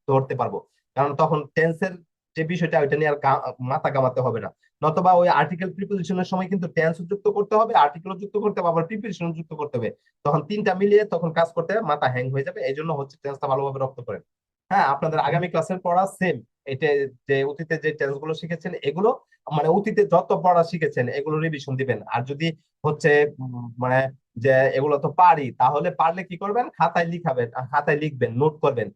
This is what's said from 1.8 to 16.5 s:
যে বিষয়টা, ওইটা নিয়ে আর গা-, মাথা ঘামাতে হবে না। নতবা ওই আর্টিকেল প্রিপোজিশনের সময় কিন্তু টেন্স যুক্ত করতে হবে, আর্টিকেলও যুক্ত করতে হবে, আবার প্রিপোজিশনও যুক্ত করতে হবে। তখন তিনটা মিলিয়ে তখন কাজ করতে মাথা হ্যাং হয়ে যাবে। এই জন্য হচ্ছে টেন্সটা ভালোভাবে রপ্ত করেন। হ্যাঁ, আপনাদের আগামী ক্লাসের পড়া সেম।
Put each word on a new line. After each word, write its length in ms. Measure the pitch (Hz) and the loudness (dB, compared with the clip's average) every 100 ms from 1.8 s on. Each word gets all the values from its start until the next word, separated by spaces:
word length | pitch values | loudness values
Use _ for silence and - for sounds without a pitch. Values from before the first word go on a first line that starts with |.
| 185 180 _ _ _ 160 | -4 -6 _ _ _ -6
যে 80 | |
বিষয়টা, 360 | 160 175 160 160 | -4 -2 0 2
ওইটা 160 | 139 151 | 2 2
নিয়ে 120 | 156 | 0
আর 80 | 143 | 0
গা-, 360 | 139 156 127 123 | 0 0 -2 -8
মাথা 300 | 127 151 151 | -6 -2 -2
ঘামাতে 300 | 135 127 107 | 0 0 0
হবে 200 | 127 113 | -2 -4
না। 140 | 98 - _ _ | -8 -14 _ _
নতবা 280 | 151 160 185 | 0 2 4
ওই 160 | 180 175 | 6 6
আর্টিকেল 440 | 143 156 175 185 | 4 2 -2 -6
প্রিপোজিশনের 520 | 190 202 202 170 180 | -8 -6 -4 -2 -4
সময় 240 | 180 185 185 | -2 -4 -4
কিন্তু 200 | 196 170 | -4 -2
টেন্স 280 | 165 160 165 | 0 0 -2
যুক্ত 260 | 170 202 208 | -6 -2 0
করতে 280 | 202 202 214 | 0 2 2
হবে, 180 | 226 | 4
আর্টিকেলও 440 | - - 165 190 180 | 4 4 0 -10 -10
যুক্ত 180 | 196 208 | -6 -2
করতে 240 | 214 190 | -2 0
হবে, 80 | 175 | 0
আবার 160 | 165 | 0
প্রিপোজিশনও 480 | 160 214 226 170 170 | -2 -6 -8 -6 -6
যুক্ত 200 | 160 165 | -6 -10
করতে 240 | 156 147 120 | -10 -6 -4
হবে। 120 | 110 - _ _ | -6 -8 _ _
তখন 180 | 147 156 | 0 0
তিনটা 320 | 151 208 208 | 0 -2 0
মিলিয়ে 300 | 185 202 208 | 2 6 6
তখন 280 | 208 170 170 | 4 -2 0
কাজ 160 | 160 165 | 0 0
করতে 280 | - 165 214 | 0 -2 -2
মাথা 260 | 156 151 147 | 0 0 0
হ্যাং 240 | 127 131 | -2 -4
হয়ে 140 | 135 | -4
যাবে। 180 | 135 107 | -6 -4
এই 120 | 131 | -4
জন্য 180 | 139 160 | -4 -4
হচ্ছে 240 | 143 139 _ | -6 -8 _
টেন্সটা 240 | 139 139 143 | -10 -6 -2
ভালোভাবে 340 | 135 139 135 | 0 -2 -2
রপ্ত 200 | 131 - | -6 -6
করেন। 200 | - 95 - _ _ _ _ | -12 -12 -12 _ _ _ _
হ্যাঁ, 140 | - | 2
আপনাদের 340 | 147 - 160 151 | 2 0 0 0
আগামী 300 | 143 165 175 | 0 0 0
ক্লাসের 300 | 165 156 185 | -2 -2 -4
পড়া 280 | 185 180 190 | 2 2 2
সেম। 340 | - 180 131 - | 0 -2 -2 -8